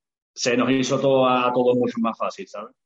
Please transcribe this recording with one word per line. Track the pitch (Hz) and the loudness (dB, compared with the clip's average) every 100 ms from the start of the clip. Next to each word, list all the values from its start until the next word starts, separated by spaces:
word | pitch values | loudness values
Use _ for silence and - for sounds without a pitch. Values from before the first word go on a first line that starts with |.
| _ _ _ | _ _ _
se | - 123 123 | -6 -2 0
nos | 120 | 0
hizo | 135 127 135 | 0 0 0
todo | 139 131 127 | 2 4 4
a | 127 123 | 2 0
todos | 127 123 123 | 2 2 2
mucho | 117 117 | 0 -2
más | 113 - | -4 -4
fácil, | 98 - 92 | -8 -8 -14
¿sabes? | 104 117 _ | -14 -16 _